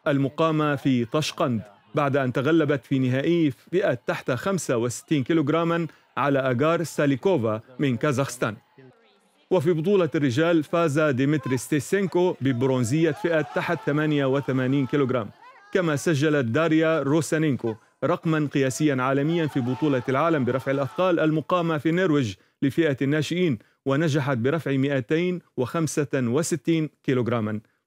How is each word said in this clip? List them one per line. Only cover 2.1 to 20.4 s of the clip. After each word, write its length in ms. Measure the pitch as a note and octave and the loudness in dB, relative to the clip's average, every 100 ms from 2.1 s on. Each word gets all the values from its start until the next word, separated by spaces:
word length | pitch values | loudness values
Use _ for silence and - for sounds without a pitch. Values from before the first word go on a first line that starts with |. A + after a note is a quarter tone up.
| C3+ | 0
أن 160 | B2+ | 0
تغلبت 520 | B2 C3+ E3 D3 D3 - | 0 2 2 2 0 -2
في 140 | C3+ | 0
نهائي 520 | B2+ B2+ D#3 E3+ D3+ | 0 0 0 2 0
فئة 420 | - - F3 G3 | -2 -4 -2 0
تحت 380 | B2+ - E3+ - | -2 -4 -6 -4
خمسة 460 | B2 G3 F#3+ - B2 | -4 -2 -2 -2 -2
وستين 460 | A#2+ - - D#3 | -2 -4 -2 -2
كيلوغراما 640 | B2 E3 C#3 D#3+ E3+ E3+ E3 - _ - | 0 0 2 0 0 0 -4 -8 _ -4
على 220 | C#3 C#3 | 0 0
أغار 440 | C3 B2 D3+ E3+ | 0 0 2 0
ساليكوفا 800 | E3 - C#3+ C3+ G3 E3+ A2 G#2+ - - | -2 -2 0 2 2 2 0 -4 -8 -4
من 180 | C#3+ A#2 | -2 0
كازاخستان. 580 | D3+ C3+ C#3 - B2 G#2+ _ _ C3 _ _ _ _ _ - | 0 0 -4 -4 -6 -6 _ _ -20 _ _ _ _ _ -2
وفي 220 | F#3 D#3 | 0 2
بطولة 360 | D#3+ D#3+ G3+ E3 D#3+ | 0 2 2 2 0
الرجال، 480 | C#3+ A#2+ E3 E3+ | 0 2 2 2
فاز 360 | C#3+ E3+ E3 C#3+ | 0 0 0 2
ديمتري 580 | D#3 B2 C#3 D3+ - C3 | 0 2 0 0 -2 -4
ستيسينكو 800 | - D3+ - G3 G3 F3 F3+ - | -2 -4 -2 -2 0 0 0 0
ببرونزية 680 | C3 A#2+ C3 B2+ A2+ D3+ E3 | -2 0 0 0 0 0 0
فئة 300 | - E3+ D#3+ | 0 -2 -2
تحت 380 | D3+ F#3 E3+ E3+ - | -2 -4 -4 -4 -2
ثمانية 400 | D3 D3+ D3 C3+ | -2 0 0 0
وثمانين 600 | C#3 C#3 C3 B2+ C#3+ B2+ | 0 -2 -2 0 0 0
كيلوغرام، 440 | D3+ C3+ C3 G#2 - - - - | 0 0 -2 -4 -12 -20 -20 -4
كما 220 | G3+ E3+ C#3+ | 0 0 0
سجلت 500 | - D3 D#3 D3 A#2 | 0 0 2 2 2
داريا 560 | C3 E3 D#3 D#3+ D#3+ | 2 2 4 4 2
روسانينكو 760 | C3+ D#3 - D#3+ D#3 B2 A#2 G#2+ _ - | 2 0 0 0 0 0 -4 -8 _ -6
رقما 440 | C3+ F3 E3+ D#3 D3 | -2 -2 0 0 0
قياسيا 420 | D3+ C3+ - D#3 C3 | 0 0 2 0 2
عالميا 480 | B2+ C#3 D3 E3+ D#3 | 0 0 0 0 0
في 120 | C#3+ | -2
بطولة 440 | B2 B2+ D#3 C3 A#2+ | -2 0 0 0 0
العالم 360 | C3 E3 D#3 | 0 2 2